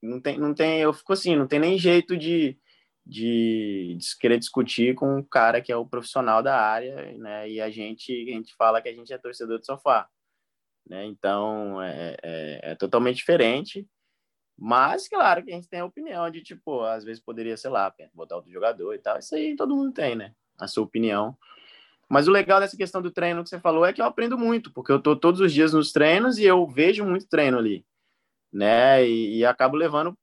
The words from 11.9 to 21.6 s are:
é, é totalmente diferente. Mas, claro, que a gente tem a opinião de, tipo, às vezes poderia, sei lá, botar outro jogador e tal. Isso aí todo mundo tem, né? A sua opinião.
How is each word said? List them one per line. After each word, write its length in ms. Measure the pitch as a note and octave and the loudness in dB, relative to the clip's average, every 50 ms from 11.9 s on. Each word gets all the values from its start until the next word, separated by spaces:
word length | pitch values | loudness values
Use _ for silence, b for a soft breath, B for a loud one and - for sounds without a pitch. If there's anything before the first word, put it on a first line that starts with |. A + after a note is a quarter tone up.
| D#2 C2+ E2+ E2+ D2+ - - | -8 -8 -10 -10 -12 -12 -12
é, 500 | D#2+ E2 D#2+ D#2 D2+ D2 - - - D#2+ | -12 -10 -10 -10 -10 -12 -12 -12 -12 -8
é 20 | |
totalmente 420 | - - - - A#2 A#2+ B2 B2+ | -6 -6 0 0 2 2 0 -2
diferente. 680 | B2+ - - E3 E3+ A#2+ A2+ A#2+ C#3 F3 - - G3 G3+ _ _ _ _ _ _ _ _ _ _ _ _ _ _ - - | -4 0 2 2 4 4 2 2 -2 -6 -8 -12 -16 -16 _ _ _ _ _ _ _ _ _ _ _ _ _ _ -14 -4
Mas, 460 | A2 A#2 B2 C3 D3 - F#4+ F#4+ - | 0 2 4 4 4 0 -2 -6 -6
claro, 340 | G#4 G4+ D4+ G#3+ F3+ E3+ F#3 | -2 0 2 2 2 0 -2
que 80 | - | -10
a 40 | F3+ | -14
gente 140 | F3 F3 _ | -14 -14 _
tem 120 | - F3 | -10 -10
a 60 | F3 | -10
opinião 420 | F#3 _ - D4+ D#4+ G#3 F3 E3+ E3+ | -10 _ -14 -14 -12 -8 -8 -8 -8
de, 120 | D#3+ E3 D#3+ | -8 -12 -18
tipo, 400 | - F#3 - _ - D3 B2+ A2+ | -18 -20 -16 _ -8 -6 -4 -4
às 200 | A2 A2+ A2 G#2+ | -4 -4 -6 -8
vezes 200 | A2 A2+ A2+ _ | -12 -16 -16 _
poderia, 340 | - A#2 A2+ A2+ A2+ A2+ | -14 -12 -10 -8 -8 -8
sei 140 | G#2+ - C3 | -8 -8 -4
lá, 200 | C3 A2 G2 F#2+ - _ D#2+ _ _ | -2 -2 -2 -2 -4 _ -20 _ _
botar 240 | E2+ E2 _ E2 | -18 -16 _ -12
outro 160 | F2 F2 E2 F2+ | -12 -12 _ -10
jogador 400 | F#2 F#2+ A2+ A#2 F#2+ F2 G2 G#2+ | -2 -2 -2 -2 -2 -6 -8 -8
e 60 | G2+ | -6
tal. 200 | _ G2 G#2+ - | _ -4 -4 -4
Isso 160 | - - - | -6 -8 -6
aí 220 | D#4 D#4 D#4 D4 | -4 -4 -4 -4
todo 180 | C#4 - C4 C#4+ | -4 -2 -2 0
mundo 160 | C#4 C#4 C4+ | 0 -2 -2
tem, 240 | B3+ - E3 C3+ A#2+ | -4 -4 -4 -4 -4
né? 200 | A2+ G#2 G2 _ _ _ _ _ _ | -4 -8 -12 _ _ _ _ _ _
A 100 | F#2 - | -12 -8
sua 160 | - - A2 | -4 -4 -4
opinião. 500 | F#2+ _ A2+ A2+ A2 G#2 G2+ G#2+ A2 C3 _ b b b b | -2 _ -2 0 0 0 0 -2 -4 -6 _ b b b b